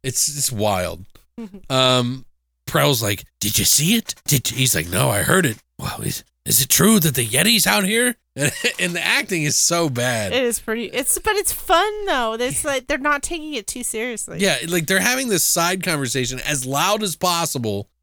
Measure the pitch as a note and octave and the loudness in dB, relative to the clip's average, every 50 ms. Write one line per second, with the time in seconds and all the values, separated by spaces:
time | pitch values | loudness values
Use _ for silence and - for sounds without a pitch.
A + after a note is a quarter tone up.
0 | - C3 A2+ - - - C#3+ D3 B2+ - A#2+ G2+ G#2 G#2+ G2+ F#2 F2+ E2+ E2+ E2 | -6 -4 -2 0 0 0 0 -2 -4 -2 0 2 2 2 2 2 0 -2 -4 -8
1 | F#2 - - - _ _ _ - A3+ G3 G3 F#3+ - - C3+ C3 C3 B2+ B2+ B2+ | -12 -18 -20 -20 _ _ _ -14 -14 -14 -14 -18 -6 -2 2 4 4 6 6 4
2 | B2 A#2+ B2+ C3+ - - _ _ _ _ _ _ _ - - D#3 C#3+ D3 C#3 A2+ | 2 0 -4 -8 -14 -20 _ _ _ _ _ _ _ -2 2 4 4 4 2 2
3 | A2 G#2 G#2 - - _ _ _ - G#2+ G#2 - - - - - D3 E3+ A#3 A3+ | 0 -2 -2 -2 -6 _ _ _ -4 -2 0 2 2 4 2 4 4 4 2 2
4 | - - - - _ - C#3+ C3 - - A#2 A#2+ C3 B2+ - D#2+ D#2 E2+ E2+ G2 | 0 -4 -12 -10 _ 0 0 2 0 -2 0 2 2 2 2 0 0 0 0 2
5 | C#3 C3 G#2 G2+ - - - F#3+ F3+ B2 G#2+ - _ _ _ - - - - - | 2 2 2 2 2 4 4 4 2 2 -2 -4 _ _ _ -10 -8 -8 -8 -6
6 | - - - - - _ _ _ _ - - - C3 - - - E3+ G#3+ A3+ G#3 | -6 -6 -6 -6 -10 _ _ _ _ 0 2 2 2 2 2 4 4 6 6 4
7 | D#3 D#3+ B2 B2+ A#2+ A2 G#2+ C3+ F3 A3 A#3 G#3+ - F#3+ G3+ G#3 G3 F#3 G#3+ A#3 | 4 2 0 0 -2 0 0 2 4 4 4 4 4 4 2 2 2 2 0 2
8 | B3 B3 A#3+ _ _ _ _ C3 C#3+ C#3+ - - - A#3+ A#3+ - F3+ F3+ E3+ F3 | 0 0 -2 _ _ _ _ -2 -2 -2 -2 -2 -4 -4 -2 -2 -4 -4 -2 -2
9 | D#3+ E3+ A3+ C#4 D4 - G3+ E3 D3 D3 - - - - E3+ E3+ E3+ D3+ B2+ A#2+ | -2 0 0 0 0 -2 -2 -2 0 0 0 0 0 2 2 2 0 0 0 0
10 | A#2+ B2+ A#2+ A2+ G#2 F#2+ - B3+ C4 A#3+ A3+ - - - A3 A#3 A#3 - - A#3+ | 0 0 0 0 -2 0 0 0 0 0 -2 -4 -6 -6 -6 -6 -6 -6 -6 -4
11 | C4 - - - - A4 G#4 G#4 G4+ - - - - - F#4 E4 G4 G#4+ G#4+ G#4+ | -2 -2 -2 0 0 0 0 0 -2 -2 -4 -6 0 2 4 4 4 2 -2 -4
12 | G4+ F#4+ D#4+ C4 A#3 A3 A3 A3+ B3 C4 C#4 - - D4+ C#4 C4 B3+ - C#4+ C#4 | -4 -2 0 0 0 -2 -2 -2 -4 -2 -2 -4 -2 -2 -2 -4 -2 -4 -4 -2
13 | C4+ D4 D4 C#4+ C#4 - E4+ D#4+ D4+ D#4 D4 C#4 - - - - A#3+ - - G#3+ | 0 0 0 0 -2 -6 -6 -8 -6 -6 -8 -8 -8 -8 -10 -8 -6 -6 -4 -4
14 | A3+ B3+ A#3 G#3+ - - E3 E3 G3 F#3+ D3+ B2 - E3 F3 F3 D#3+ - F#3+ F#3+ | -6 -6 -6 -8 -8 -8 -4 0 0 2 2 0 -2 -2 -2 -2 0 2 0 2
15 | F#3 A#3+ B3 C4 C4+ A#3+ G3+ D#3+ - - - E3+ E3 F3 F#3+ F#3+ F3 F#3 E3 D3 | 2 2 0 0 0 0 0 0 2 2 2 2 2 0 0 -2 -2 -2 -2 -2
16 | C#3 A#2+ A2+ C3+ B2+ A#2 C3 B2+ B2+ - D3+ C3+ B2+ B2+ C3+ C#3+ E3 F#3+ G#3 A3 | -2 -2 -2 -2 -2 -2 -4 -6 -4 -4 -4 -2 -2 -2 0 2 2 2 2 0
17 | G#3+ F#3+ D#3 - - F3+ F3 E3+ E3+ D3+ - C#3 A#2 G#2+ G2+ G2+ G2+ _ _ _ | -2 -4 -4 0 0 0 2 0 -2 -2 -4 -2 -2 -2 -2 -4 -6 _ _ _